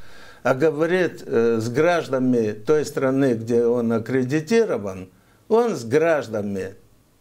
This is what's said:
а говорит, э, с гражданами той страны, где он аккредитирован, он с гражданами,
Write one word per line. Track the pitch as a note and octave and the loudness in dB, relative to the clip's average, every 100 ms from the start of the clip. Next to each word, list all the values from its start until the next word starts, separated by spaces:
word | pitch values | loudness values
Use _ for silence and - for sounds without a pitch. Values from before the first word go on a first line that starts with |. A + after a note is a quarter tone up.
| - - - - | -16 -18 -20 -4
а | B2 C3 | -2 2
говорит, | D#3+ C#3+ E3 F#3 E3 - - | 2 2 0 2 0 -4 -2
э, | A#2 A#2 A2+ | 0 2 0
с | A2+ | 0
гражданами | B2 E3+ F3 A#2 C3 B2+ B2 G#2+ | 2 2 0 0 0 2 2 0
той | G#2+ - D3+ | -2 0 0
страны, | C3+ C#3+ C3 C3+ C#3 A2 | 0 -2 0 2 2 0
где | A2+ A#2 | 0 2
он | A#2 A#2+ A#2 | 2 2 0
аккредитирован, | A2+ A2+ C3 B2+ D#3 D#3 A3+ G3+ B2+ G2+ F#2+ F#2 _ _ _ - | -2 0 -2 0 -2 2 2 2 -2 -6 -10 -14 _ _ _ 0
он | A3+ A#3+ D3 | 2 2 -2
с | A2+ | 0
гражданами, | D3+ E3 D3 A2+ G#2+ G2+ G2 F#2+ - _ _ _ _ | 2 4 2 -2 -4 -4 -6 -8 -12 _ _ _ _